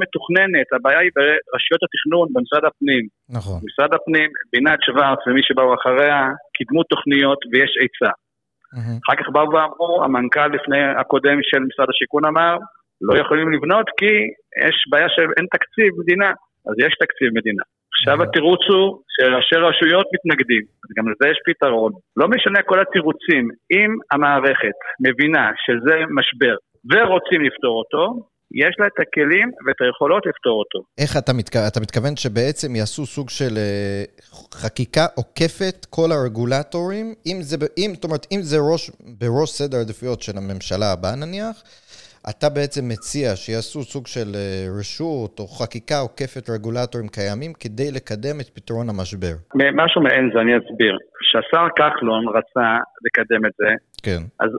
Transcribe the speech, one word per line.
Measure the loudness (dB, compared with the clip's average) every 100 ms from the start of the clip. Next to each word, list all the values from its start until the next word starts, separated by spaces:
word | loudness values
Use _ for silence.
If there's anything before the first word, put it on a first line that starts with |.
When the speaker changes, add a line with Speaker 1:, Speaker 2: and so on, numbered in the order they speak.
Speaker 1:
מתוכננת. | -2 -6 0 2 2 0 0
הבעיה | 0 2 2
היא | 2 2
ברשויות | 2 2 -2 -4 0 0 -2
התכנון, | -4 0 2 2
במשרד | 0 0 0
הפנים. | 0 0 0 0 -2 _ _ -8
Speaker 2:
נכון. | -6 -8 -8
Speaker 1:
משרד | -2 0
הפנים, | 0 0 0 0 -4 -4
בינת | 0 2 2 0
שוורץ | 2 2 2 2
ומי | 2
שבאו | 2 4 4
אחריה, | 4 2 4 4 4 0 -4 -12 -10
קידמו | -2 0
תוכניות | 2 0 2 4 4 2 0
ויש | 2 2 2
היצע. | -2 0 -2 -2 _ _ _ _ _
Speaker 2:
מהמם. | -10 -8 -6
Speaker 1:
אחר | -2 -2
כך | 0
באו | 0 2
ואמרו, | 2 0 -2 0 2
המנכ״ל | 2 0 0 2 2 0
לפני, | 0 0 2 0
הקודם | 0 2 4 2
של | 2 0 0
משרד | 0 0
השיכון | 0 -2 0
אמר, | 2 2 2 0 -6 _ _ -8
"לא | 2 2
יכולים | 4 2 2
לבנות | 0 2 2 2 0
כי | 2 2 0 -6 _ 0 0
יש | 2 2
בעיה | 2 2
שאין | 2 2 0 -2
תקציב | -2 -2 2 2 2
מדינה." | 0 2 2 -2 _ _ -8
אז | 0 0
יש | 2
תקציב | -2 0 0 0
מדינה. | -2 -4 -6 _ -4
עכשיו | 0 2 2
Speaker 2:
מהמם. | 2
Speaker 1:
התירוץ | 2 4 4 4
הוא | 4 4 0 _
שראשי | 2 4 4 4 4 4
רשויות | 4 4 4 2
מתנגדים, | -2 0 0 2 0 -2 _
אז | -12 -6
גם | -4
לזה | 0 0
יש | 2 -2
פתרון. | 0 2 2 0 -2 _ 0
לא | 2
משנה | 2 2 2
כל | 2 2
התירוצים, | 2 0 0 -2 0 0 0 -6 -2
אם | 2 2 0 -2
המערכת | 0 2 2 2 0 -2 -6 -10 -2
מבינה | 0 2 2 2 2 -2
שזה | -2 0 2 2 2 0
משבר | -2 0 0 0 _ _ 0
ורוצים | 2 4 2 0 0
לפתור | 0 0 -2 -2
אותו, | -2 -2 -2 -4 -14 _ _
יש | -2 0 2
לה | -2
את | 0
הכלים | -2 0 2 2 0 -2 -4
ואת | 0
היכולות | 0 0 0 2 0
לפתור | -2 0 0
אותו. | -2 -8 -12 -4
Speaker 2:
איך | -2 -2
אתה | 0
מתכ-, | -2 0 -2 0
אתה | -2
מתכוון | -4 -4 -4 -4
שבעצם | -4 -2 -2 -2 -4 -2
יעשו | -4 -6 -8
סוג | -8 -10
של, | -4 -4 -2
אה, | -4 -4 -4 -6 -10 _ _ -20 -20
חקיקה | -8 -8 -4 -2 0 0
עוקפת | -2 -8 -2 -2 -2 -6 -6 -10
כל | -2 0
הרגולטורים? | 0 -2 -2 -2 -2 -2 -6 -6 -6 -10 -10 -10
אם | -8
זה | -6 -4
ב-, | -4 -2
אם, | -4
זאת | -4
אומרת, | -6 -6 -4
אם | -6
זה | -2 0 2
ראש, | 0 -4 -18 -20 -6
בראש | -2 0 -2
סדר | -4 -4 -2
העדיפויות | -4 -6 -6 -6
של | -8 -10
הממשלה | -8 -10 -6 -2 -2
הבאה | -2 -4 -6
נניח, | -8 -8 -10 -12 _ -20 _ -20 -20 _ -16
אתה | -2 -2
בעצם | 0 -4 -4 -6
מציע | -6 -6 -4 -2 -4
שיעשו | -4 -6 -6 -10
סוג | -10 -10 -10
של, | -8 -6
אה, | -6 -6 -6 -6 -8
רשות | -10 -8 -6 -6 -8 -10
או | -14
חקיקה | -8 -8 -8 -4 -4
עוקפת | -4 -8 -10 -10 -8
רגולטורים | -8 -6 -6 -6 -6 -10
קיימים | -6 -4 -4 -10 -12
כדי | -12 -6 -6 -6
לקדם | -10 -8 -8 -8
את | -12 -16
פתרון | -8 -6 -4
המשבר. | -6 -6 -6 -6 -6 -4
Speaker 1:
מ-, | 0 2 2
משהו | 2 2
מעין | 2 4 2
זה, | 2
אני | 4 2
אסביר. | 0 0 0 0 -8 -4
כשהשר | 0 0 2 2 2 2
כחלון | 2 2 0 0 0
רצה | -2 0 0 2 0 -2 -6
לקדם | -4 -2 0 0 0
את | 0
זה, | 0 0 _ -10
Speaker 2:
כן. | -6 -4 -6 -4
Speaker 1:
אז | -4